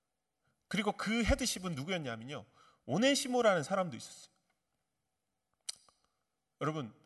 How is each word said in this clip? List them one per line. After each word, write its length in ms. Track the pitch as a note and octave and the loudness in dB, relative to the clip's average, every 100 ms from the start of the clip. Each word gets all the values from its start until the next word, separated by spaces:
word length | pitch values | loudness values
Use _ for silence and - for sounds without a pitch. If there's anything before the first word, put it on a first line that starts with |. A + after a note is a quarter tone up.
| _ _ _ _ _ _ _ | _ _ _ _ _ _ _
그리고 240 | F3+ G#3 | -2 0
그 320 | - F#3+ A#3 | -2 -2 0
헤드십은 540 | G#3 C#4 B3+ G#3+ F#3 C#3+ | 2 2 0 -4 -4 -6
누구였냐면요, 680 | D3 F#3 C#3 A2+ A#2+ C#3+ F#2 _ - _ - | -4 -4 -4 -8 -8 -12 -12 _ -20 _ -2
오네시모라는 760 | C#3+ C4 C#4 C#4 B3 A3+ F#3 | 4 4 4 2 4 6 4
사람도 340 | C#3 G3 F3+ A2+ | 2 0 -2 -4
있었어요. 380 | - - - _ _ _ _ _ _ _ _ _ _ _ _ _ - - _ _ _ _ _ _ _ _ | -12 -18 -20 _ _ _ _ _ _ _ _ _ _ _ _ _ -16 -16 _ _ _ _ _ _ _ _
여러분, 320 | C#3+ D#3 A#2 - | -4 -4 -8 -12